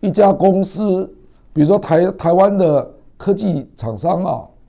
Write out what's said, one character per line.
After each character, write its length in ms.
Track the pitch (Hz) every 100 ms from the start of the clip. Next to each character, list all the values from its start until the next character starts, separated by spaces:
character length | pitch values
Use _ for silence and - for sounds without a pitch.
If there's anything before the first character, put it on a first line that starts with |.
一 100 | 214
家 220 | 156 202
公 320 | 196 190 190
司， 420 | 185 - 214 185 190 - - _ _
比 80 | -
如 60 | 151
说 120 | 196
台-， 320 | 202 165 180
台 200 | 190 165
湾 240 | 175 196 202
的 340 | 175 143 120 - - _
科 180 | -
技 340 | 202 214 160 131 _
厂 200 | 113 110
商 280 | 160 175
啊 240 | 185 131 - _